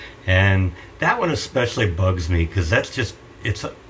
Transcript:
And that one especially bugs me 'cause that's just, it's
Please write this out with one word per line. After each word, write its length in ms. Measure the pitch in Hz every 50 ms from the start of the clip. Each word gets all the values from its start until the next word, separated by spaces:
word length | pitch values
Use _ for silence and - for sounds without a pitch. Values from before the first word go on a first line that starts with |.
| - - - - -
And 460 | 95 92 92 98 98 95 95 95 92 - - - - - -
that 200 | 156 170 208 233
one 120 | 202 165
especially 580 | 143 - - - - 131 123 - - 131 110 92
bugs 400 | 80 85 92 92 92 90 82 85
me 160 | 90 85 82
'cause 240 | 80 - 95 85 78
that's 240 | 104 135 - - -
just, 220 | - 110 - - - - - - - -
it's 180 | 117 98 - - - - - -